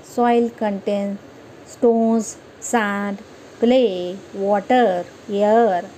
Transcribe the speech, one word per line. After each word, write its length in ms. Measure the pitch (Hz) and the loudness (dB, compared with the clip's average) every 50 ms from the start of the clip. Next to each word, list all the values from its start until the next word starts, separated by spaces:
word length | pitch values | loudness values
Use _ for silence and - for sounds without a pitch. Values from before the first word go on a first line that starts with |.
| - | -20
Soil 460 | - - 247 240 240 240 233 233 233 | -10 -4 -2 0 2 2 2 0 -2
contains 680 | 233 - 220 208 202 196 - 220 202 202 202 202 202 202 - - - - - - - - - | -4 -6 -4 -4 -4 -4 -4 -4 -4 -4 -4 -6 -8 -10 -14 -20 -20 -20 -20 -20 -20 -20 -20
stones, 720 | - - - - 233 226 226 226 226 226 226 208 - - - - - - - | -20 -6 0 2 2 4 4 2 2 2 0 -2 -4 -12 -18 -20 -20 -20 -18
sand, 600 | - - - 233 214 202 202 202 202 202 196 196 - - - - - - - - | -8 -4 -2 -2 -2 -2 -4 -4 -6 -6 -8 -10 -14 -20 -20 -20 -20 -20 -6 -2
clay, 580 | 233 240 254 262 247 214 185 180 180 180 185 196 - - - | 2 2 4 4 2 2 0 -4 -8 -8 -10 -12 -16 -16 -10
water, 720 | 196 196 196 208 202 190 - 247 254 240 202 180 175 175 - - - - - | -6 -2 0 0 -2 0 2 2 2 4 2 0 -2 -6 -10 -16 -20 -12 -6
air, 600 | 202 202 208 208 220 233 240 214 185 175 180 185 - | -2 0 2 4 4 4 4 2 0 -2 -4 -8 -18